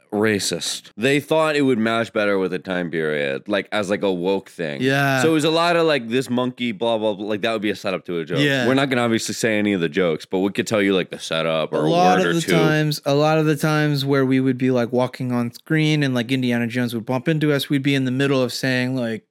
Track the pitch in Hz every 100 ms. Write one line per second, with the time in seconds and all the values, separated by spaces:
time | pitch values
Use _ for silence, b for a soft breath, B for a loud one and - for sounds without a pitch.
0 | _ 104 110 104 - 85 - - - -
1 | 123 143 - 160 156 147 135 120 113 113
2 | 113 110 104 98 92 87 95 90 87 80
3 | 78 76 71 67 - 101 - 107 95 98
4 | 101 92 90 98 - - 80 71 131 139
5 | 139 135 143 160 156 160 170 170 165 143
6 | 113 120 131 123 127 123 123 98 117 113
7 | 110 95 104 107 113 113 104 95 104 90
8 | - 87 78 85 143 135 123 135 139 127
9 | 120 113 - 104 117 107 104 98 82 76
10 | 90 78 - 92 101 95 104 110 98 95
11 | 80 - - 80 80 80 78 78 76 170
12 | 180 185 180 170 160 170 156 151 151 147
13 | - 143 151 160 156 143 156 151 151 143
14 | 139 139 131 131 131 123 131 127 117 123
15 | 123 - 127 123 120 - - 160 156 156
16 | 139 123 117 131 127 120 117 123 120 117
17 | 107 127 170 160 151 139 - 143 135 139
18 | 131 127 139 139 123 - 135 127 123 131
19 | 117 110 -